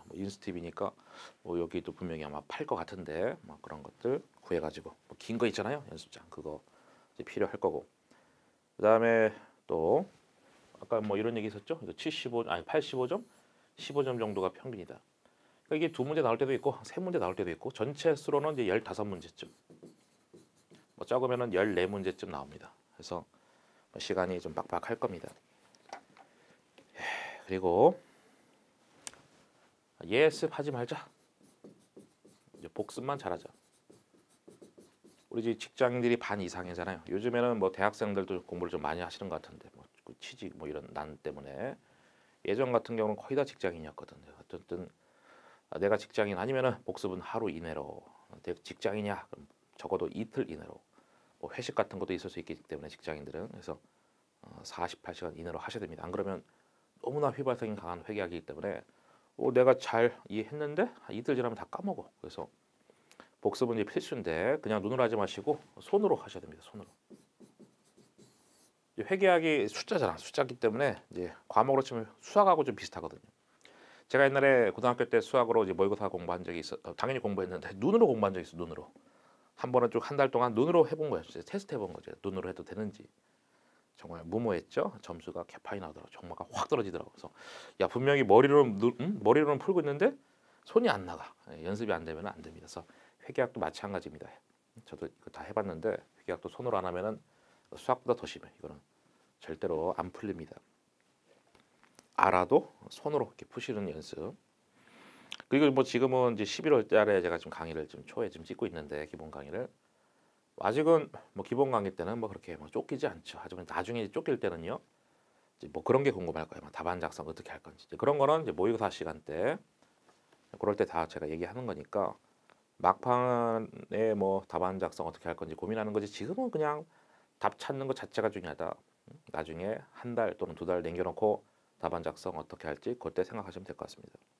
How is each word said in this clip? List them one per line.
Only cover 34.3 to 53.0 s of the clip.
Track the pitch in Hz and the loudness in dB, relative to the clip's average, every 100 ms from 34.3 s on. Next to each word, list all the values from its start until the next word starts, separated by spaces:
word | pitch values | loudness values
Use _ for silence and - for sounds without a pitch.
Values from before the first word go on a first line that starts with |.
| _ - - - - - _ - _ - | _ -20 -20 -20 -20 -20 _ -20 _ -8
우리 | 117 | -2
이제 | 113 110 | -2 -2
직장인들이 | - - 127 123 120 117 | -4 2 2 4 2 2
반 | - 104 | 0 -4
이상이잖아요. | 87 90 90 87 87 85 82 | -4 -6 -8 -6 -6 -6 -4
요즘에는 | 95 120 120 123 113 | -2 0 2 2 2
뭐 | 95 | 0
대학생들도 | 92 101 - 104 98 92 90 | 4 2 2 -2 -2 -2 -4
공부를 | - 87 87 | -6 -6 -4
좀 | 85 | -4
많이 | 73 85 | -4 -4
하시는 | 87 - 98 | -6 -8 -8
것 | 78 | -8
같은데, | - 76 - | -10 -20 -20
뭐 | - - _ | -20 -20 _
그 | - - | -20 -18
취직 | - 127 98 - | -18 -14 -14 -10
뭐 | 76 | -8
이런 | 76 71 | -8 -8
난 | 73 76 73 | -10 -10 -8
때문에. | 76 71 69 69 127 - _ _ _ _ _ _ - | -10 -10 -10 -8 -8 -8 _ _ _ _ _ _ -2
예전 | 107 127 | 0 2
같은 | 117 - 117 | 2 0 -2
경우는 | 107 104 | 0 -2
거의 | - 135 | -2 -2
다 | |
직장인이었거든요. | 139 - 92 85 78 - - 67 - - | -2 -2 -4 -4 -10 -14 -16 -18 -20 -20
어쨌든, | - 85 - 87 85 _ _ _ - - - - - | -16 -14 -8 -8 -8 _ _ _ -20 -20 -20 -20 -10
아, | 80 | 0
내가 | 101 104 | 2 2
직장인 | - - 104 92 | 0 0 0 0
아니면은 | 113 131 127 - | -2 2 2 0
복습은 | - - 98 92 | -6 -6 -4 -6
하루 | - 113 107 | -6 -4 -4
이내로, | 80 85 76 71 - - - - - | -4 -6 -8 -8 -12 -18 -20 -20 -14
내 | - | -10
직장인이야? | 87 - - 110 104 104 98 - | -10 -10 -6 -4 -2 -4 -6 -8
그럼 | 71 71 _ _ - | -18 -20 _ _ -12
적어도 | - 92 85 | -4 -2 -2
이틀 | 87 117 135 - | -6 -6 -4 -6
이내로. | 78 76 - _ _ _ _ _ _ | -6 -14 -18 _ _ _ _ _ _
뭐 | - | -12
회식 | - 120 | -8 -4
같은 | 113 101 95 | -2 -2 -2
것도 | 92 | -4
있을 | 90 92 | -4 -6
수 | - | -10
있기 | 80 80 | -12 -12
때문에 | - 76 73 | -10 -12 -12
직장인들은. | - | -14